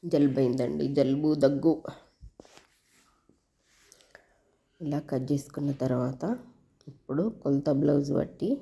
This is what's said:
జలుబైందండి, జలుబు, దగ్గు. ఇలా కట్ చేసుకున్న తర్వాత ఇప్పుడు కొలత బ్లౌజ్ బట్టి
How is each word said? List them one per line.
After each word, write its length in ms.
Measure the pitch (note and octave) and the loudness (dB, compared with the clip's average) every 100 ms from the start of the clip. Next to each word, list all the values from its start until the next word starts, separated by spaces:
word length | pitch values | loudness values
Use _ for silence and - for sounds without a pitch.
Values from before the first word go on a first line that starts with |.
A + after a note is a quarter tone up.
| F3 | 0
జలుబైందండి, 720 | D#3+ C#3+ C3 C3 C3 B2 D3+ C#3 C#3 | 2 4 4 2 2 -2 -2 -2 2
జలుబు, 320 | C3+ C#3 D3+ D3+ C#3 | 2 2 0 4 2
దగ్గు. 300 | C#3+ D#3 D#3 - - _ _ - _ - - _ _ _ _ _ _ _ _ _ _ _ _ _ - _ - _ _ _ _ _ _ | 4 2 0 -4 -16 _ _ -20 _ -20 -20 _ _ _ _ _ _ _ _ _ _ _ _ _ -20 _ -20 _ _ _ _ _ _
ఇలా 200 | D3+ D3 D3 | -6 -6 -4
కట్ 140 | C3+ C3 | -6 -2
చేసుకున్న 380 | C#3+ - - C#3+ C3+ C3 | -4 -4 -6 -4 -2 -2
తర్వాత 400 | B2+ B2+ C3+ F3 B3 - _ _ _ - | 0 -2 -4 -6 -6 -8 _ _ _ -20
ఇప్పుడు 320 | - - C#3 G#3 - C#3+ | -20 -6 -2 -2 -4 0
కొలత 240 | C#3 D3 C#3 C#3+ | 0 2 2 4
బ్లౌజ్ 280 | C#3+ C#3 C#3 | 2 2 -2
బట్టి 320 | - - F#3+ C#4 | -2 -4 -4 -4